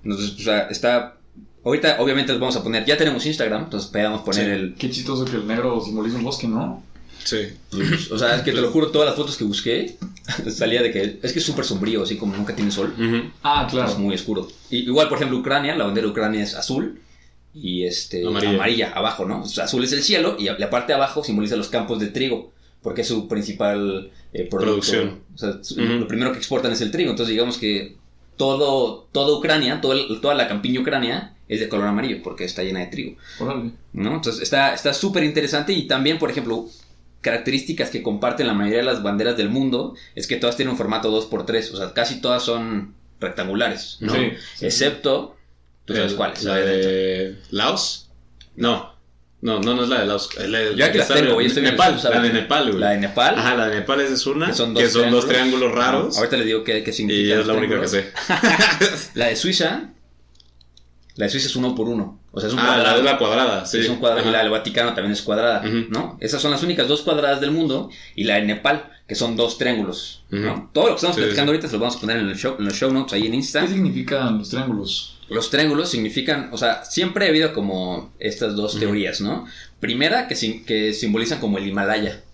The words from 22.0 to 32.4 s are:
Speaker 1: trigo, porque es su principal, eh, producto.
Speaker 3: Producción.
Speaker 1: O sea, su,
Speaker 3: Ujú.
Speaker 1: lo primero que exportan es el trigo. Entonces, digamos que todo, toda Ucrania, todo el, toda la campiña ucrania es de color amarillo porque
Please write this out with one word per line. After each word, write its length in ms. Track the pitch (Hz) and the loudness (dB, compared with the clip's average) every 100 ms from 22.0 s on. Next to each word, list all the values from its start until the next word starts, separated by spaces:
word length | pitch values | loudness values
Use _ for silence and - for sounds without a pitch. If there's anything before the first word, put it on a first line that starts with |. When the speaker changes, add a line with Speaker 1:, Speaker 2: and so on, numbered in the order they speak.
| 104 | -2
Speaker 1:
trigo, 460 | 127 131 117 - - - - | -2 -2 -2 -6 -20 -20 -10
porque 200 | - 110 | -6 -4
es 60 | 113 | -2
su 180 | 113 104 | -2 -2
principal, 840 | 107 101 95 104 101 101 95 95 - - | -4 -4 -2 0 0 -2 -4 -8 -20 -12
eh, 160 | 90 90 | -8 -4
producto. 80 | 95 107 | 0 2
Speaker 3:
Producción. 480 | 104 - 113 101 - - - | 2 2 0 0 -6 -18 -8
Speaker 1:
O 20 | |
sea, 200 | 107 - | -6 -6
su, 120 | - | -8
Speaker 3:
Ujú. 100 | - 117 120 | -2 0 0
Speaker 1:
lo 120 | 110 | -2
primero 240 | 107 131 | -2 -2
que 60 | 127 | -2
exportan 340 | - 127 127 | -2 -2 0
es 80 | 113 | 0
el 120 | 110 | -2
trigo. 180 | 160 156 | 0 0
Entonces, 220 | 113 113 | 0 0
digamos 240 | 110 120 120 | 0 0 0
que 400 | 107 101 - - - - - - | -2 -2 -4 -14 -20 -20 -20 0
todo, 720 | 135 135 143 135 117 - - | 2 4 4 4 2 -2 -4
toda 260 | 139 139 147 | 0 2 2
Ucrania, 440 | - 156 127 151 | 4 2 2 0
todo 100 | 135 | 2
el, 300 | 135 135 110 | 0 0 -2
toda 120 | 143 | 0
la 140 | 143 117 | 2 0
campiña 320 | 101 123 127 | 0 0 0
ucrania 540 | 127 135 117 151 202 - - | 0 0 -2 -4 -8 -18 -6
es 100 | 107 | -4
de 80 | 107 | -2
color 200 | 104 104 | 0 0
amarillo 340 | 101 127 104 | 0 0 -4
porque 220 | 92 - | -8 -8